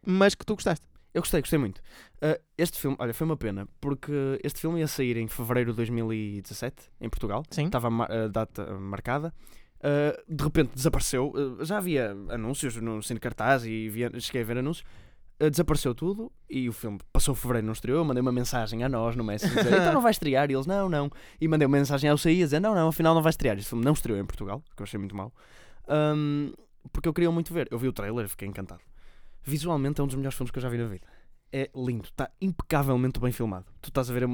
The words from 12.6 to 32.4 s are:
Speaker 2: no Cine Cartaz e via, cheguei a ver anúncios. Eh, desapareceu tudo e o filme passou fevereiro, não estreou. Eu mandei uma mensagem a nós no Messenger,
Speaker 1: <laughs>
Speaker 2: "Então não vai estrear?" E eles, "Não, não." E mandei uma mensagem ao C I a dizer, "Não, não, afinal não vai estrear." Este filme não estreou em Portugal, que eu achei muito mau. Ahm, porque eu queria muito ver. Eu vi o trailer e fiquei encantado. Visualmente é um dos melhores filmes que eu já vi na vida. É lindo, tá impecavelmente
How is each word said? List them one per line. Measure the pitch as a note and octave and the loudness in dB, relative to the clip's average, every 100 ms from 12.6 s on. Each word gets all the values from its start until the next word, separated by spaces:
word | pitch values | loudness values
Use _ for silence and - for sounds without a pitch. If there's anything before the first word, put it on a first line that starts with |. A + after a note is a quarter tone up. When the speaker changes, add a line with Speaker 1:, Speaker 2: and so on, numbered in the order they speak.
| C3+ A2+ | -4 -4
Speaker 2:
no | A2+ G#2+ | -4 -4
Cine | - A2+ | -6 -6
Cartaz | B2 - A2+ C3+ A#2 | -6 0 2 2 2
e | A2 A2 | -4 -4
via, | G#2+ A#2+ A#2+ | -4 -4 -4
cheguei | - B2+ | -4 -4
a | A2+ | -2
ver | A#2+ | -2
anúncios. | C3+ E3 - - - - - - | -2 -4 -10 -18 -20 -20 -18 2
Eh, | D3+ | 2
desapareceu | E3+ D#3+ D3+ C3 | 4 2 2 0
tudo | A#2 E3+ G3+ A#3 - - | 0 -2 -4 -8 -14 -8
e | C3+ B2 | -4 -4
o | |
filme | A2 A2+ G2+ - | -4 -8 -10 -2
passou | - - B2 | 2 4 2
fevereiro, | A#2+ A#2+ G#2+ | 0 0 -2
não | |
estreou. | A2 - D3 | -4 0 2
Eu | D#3+ | 2
mandei | B2 | 2
uma | B2+ | 2
mensagem | B2 B2 B2+ A2 A2+ | 2 0 -2 -2 -2
a | B2+ | -2
nós | B2 A#2 A#2+ | 0 0 -2
no | |
Messenger, | A2 G#2+ G3 A3 G3+ | -2 -2 0 2 4
Speaker 1:
<laughs> | |
Speaker 2:
"Então | G3 F3+ | 6 6
não | D4+ | 4
vai | A#3+ | 4
estrear?" | - D3+ C3 C#3+ | 2 2 2 2
E | |
eles, | C3 D3+ | 0 0
"Não, | G3 F#3 | 0 0
não." | D3+ C#3+ - - - | 0 -2 -6 -16 -4
E | D#3+ | 2
mandei | D#3 C#3 | 4 6
uma | C#3+ | 6
mensagem | C#3 C#3+ D3 | 4 2 4
ao | D3 | 4
C | E3+ | 6
I | F3 | 4
a | D#3+ | 4
dizer, | D3 | 2
"Não, | G#3+ | 2
não, | G3 D#3+ | 4 2
afinal | D#3+ E3 | 4 4
não | E3 | 6
vai | D#3+ | 4
estrear." | D3+ C#3 G2 | 2 2 0
Este | G2+ | -2
filme | A#2 | 0
não | B2 | 2
estreou | D3+ - G2+ | 2 0 -2
em | G2+ | -4
Portugal, | - G2 A2+ - - | -6 -6 -8 -10 -12
que | |
eu | G#2 | -10
achei | G#2+ | -8
muito | G2 G2+ | -8 -8
mau. | G#2 - - - - - - | -10 -14 -20 -20 -20 -14 0
Ahm, | D3+ D3+ D3+ D3 D3 C#3+ - _ - - | 2 4 2 0 0 -2 -8 _ -20 -8
porque | - E3 | -2 0
eu | |
queria | D#3 E3+ | 2 2
muito | E3+ E3 | 2 0
ver. | E3+ C3+ | -4 -4
Eu | A#2 | -2
vi | B2+ | -2
o | |
trailer | A#2+ G2+ A#2 G2+ | -2 -4 -4 -6
e | |
fiquei | - G2 | -8 -10
encantado. | G2 F#2 F2 - - - - - - | -8 -10 -14 -20 -20 -20 -20 -18 -12
Visualmente | - D3 E3+ D#3 C3+ D3+ | -4 -2 0 0 0 0
é | |
um | C#3 | -2
dos | C3+ | -2
melhores | C3+ - | -4 -4
filmes | B2+ | -6
que | C3+ | -4
eu | |
já | B2+ | -4
vi | A#2 | -4
na | A#2 | -4
vida. | F#2 - - - - _ | -8 -14 -20 -20 -20 _
É | C3+ C3 C3+ | -6 -6 -4
lindo, | B2+ A#2 - - | -4 -4 -6 -6
tá | C3+ | -6
impecavelmente | - | -4